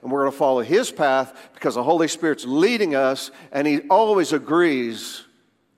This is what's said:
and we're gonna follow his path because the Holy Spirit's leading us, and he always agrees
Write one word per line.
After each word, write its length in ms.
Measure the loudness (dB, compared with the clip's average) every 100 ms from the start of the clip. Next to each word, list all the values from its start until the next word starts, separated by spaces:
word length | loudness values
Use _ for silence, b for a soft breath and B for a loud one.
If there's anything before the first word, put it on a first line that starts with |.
and 80 | -6
we're 140 | -2 -2
gonna 80 |
follow 280 | 0 0 0
his 300 | 2 0 0
path 420 | -2 0 2 -2 B B
because 220 | -6 -4 -2
the 80 |
Holy 260 | 0 2 0
Spirit's 360 | 0 -2 -2 -2
leading 480 | 2 2 2 0
us, 380 | 0 0 -2 -8 B B
and 140 | -2 0
he 140 | 0 2
always 440 | 4 4 2 2
agrees 880 | -2 0 2 2 0 -4 -8 -12 -16 -20 _ _ _ _